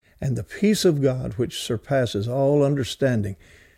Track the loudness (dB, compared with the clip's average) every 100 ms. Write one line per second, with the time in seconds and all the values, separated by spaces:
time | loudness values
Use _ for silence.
0 | _ -8 -4 -4 -6 0 2 4 4 4
1 | 2 0 -6 -4 -4 -4 -6 -6 -2 0
2 | 0 -2 -4 0 2 4 2 0 -2 -2
3 | 0 0 -2 -6 -16 -20 _